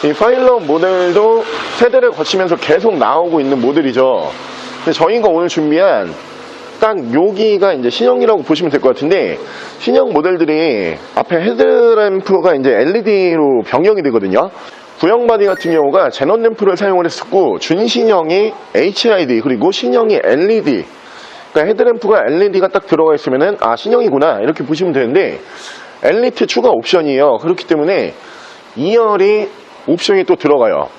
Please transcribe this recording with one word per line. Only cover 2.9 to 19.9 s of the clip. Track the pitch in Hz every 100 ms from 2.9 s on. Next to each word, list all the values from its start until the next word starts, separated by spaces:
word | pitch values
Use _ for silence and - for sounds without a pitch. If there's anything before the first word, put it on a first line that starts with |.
| 180
나오고 | 113 143 175 165
있는 | 135 135
모델이죠. | 120 147 139 123 131 113 76 - - - - -
근데 | -
저희가 | 156 160 233 214
오늘 | 165 175
준비한 | 165 151 156 190 127 92 78 - - - - - -
딱 | 220 202 120
여기가 | 127 190 190 220 208 196
이제 | 151 120
신형이라고 | - 240 247 240 214
보시면 | 131 151 170
될 | 139
것 | 131
같은데, | 123 143 190 113 76 - - - -
신형 | - 262 262
모델들이 | 156 160 180 160 156 160 113 87 78 - -
앞에 | - 170
헤드램프가 | 185 233 - 254 233 226 208 190 190 190 170 147
이제 | 135
엘이디로 | 110 135 208 214 202 180 165 143 127 101
변경이 | 127 185 208
되거든요. | 143 113 98 98 180 - - - - -
구형 | 165 233 240
바디 | 226 202
같은 | 185 170
경우가 | 160 143 165 156
제논 | - 139 220
램프를 | 226 220 196 202
사용을 | 202 185 170
했었고, | - - 190 165 87
준신형이 | - 170 226 240 226 196 160 180 214 - - -
에이치아이디 | 160 196 - 196 147 117
그리고 | 135 123 104
신형이 | - 247